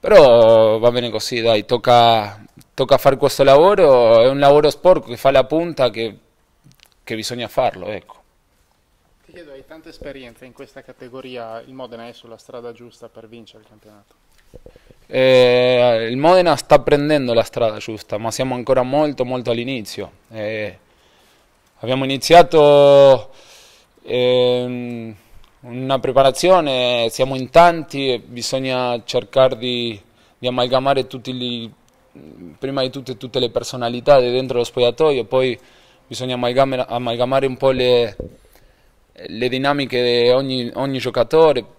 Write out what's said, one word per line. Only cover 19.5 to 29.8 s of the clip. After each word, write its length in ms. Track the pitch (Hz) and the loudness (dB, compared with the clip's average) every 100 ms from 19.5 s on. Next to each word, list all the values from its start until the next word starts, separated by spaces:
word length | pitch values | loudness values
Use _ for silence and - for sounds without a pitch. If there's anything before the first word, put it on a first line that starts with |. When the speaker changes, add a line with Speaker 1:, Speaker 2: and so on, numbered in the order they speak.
Speaker 1:
all'inizio. 580 | 117 120 135 104 - 95 _ _ | -6 -6 -10 -12 -14 -14 _ _
Eh, 460 | 113 107 110 104 92 _ _ _ _ _ _ _ _ _ _ | -12 -10 -8 -10 -14 _ _ _ _ _ _ _ _ _ _
abbiamo 240 | 117 131 | -8 -6
iniziato, 1300 | 135 135 - 165 170 165 147 143 143 143 139 127 - _ _ - _ _ _ _ | -4 -6 4 6 6 4 6 6 6 8 6 4 0 _ _ -20 _ _ _ _
ehm, 1120 | - 127 123 127 123 123 123 123 123 120 113 107 _ - _ _ | -8 -4 0 0 0 -2 -6 -10 -12 -14 -16 -20 _ -20 _ _
una 380 | 127 120 131 135 | -18 -12 -4 -4
preparazione, 1120 | 123 127 135 127 170 185 151 127 123 123 117 | -2 2 2 2 2 2 2 -2 -2 -2 -4
siamo 260 | - 131 135 | -2 -4 -4
in 140 | 127 | 0
tanti 640 | 160 175 170 143 139 135 | 4 4 4 -8 -8 -4
e 60 | 120 | -6
bisogna 840 | - 120 117 131 131 127 123 120 | -8 -14 -8 -6 -4 -4 -4 -6
cercare 520 | - 127 117 135 131 127 | -4 -6 -2 2 2 0
di, 440 | 123 123 | -6 -6